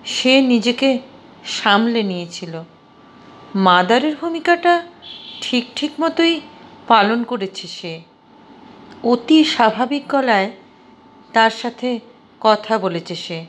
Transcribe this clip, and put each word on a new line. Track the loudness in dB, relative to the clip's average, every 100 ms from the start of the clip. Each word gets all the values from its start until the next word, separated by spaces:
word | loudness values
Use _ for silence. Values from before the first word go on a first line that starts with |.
| -8
সে | -4 2 4
নিজেকে | 4 2 2 0 0 0 -6 -20 -20 -20 -12
সামলে | -2 2 4 4 0
নিয়েছিল। | -2 -6 -8 -14 -12 -14 -14 _ _ _ -20 -20 -20 -20 -8 0
মাদারের | 4 4 4 2 2 -4
ভূমিকাটা | -6 -4 0 2 2 2 -2 -20 -20 -20 -20 -14
ঠিক | -4 -4 -4 -8
ঠিক | -8 -2
মতোই | -2 2 0 0 -8 -20 -20 -20 2
পালন | 4 4 0
করেছে | -4 -6 -8 -10 -16
সে। | -14 -14 -14 -18 _ _ -20 -20 -20 -20 -20 -20 -6
অতি | 0 0 4 4
স্বাভাবিক | 4 2 2 2 -4 -4 -2
গলায় | -2 2 0 0 -8 -20 _ _ _ -20 -20 -2
তার | 2 2
সাথে | 0 -10 -6 -6 -6 -10 -20 _ _
কথা | 2 2 0 -2
বলেছে | -2 -4 -8 -12
সে। | -10 -12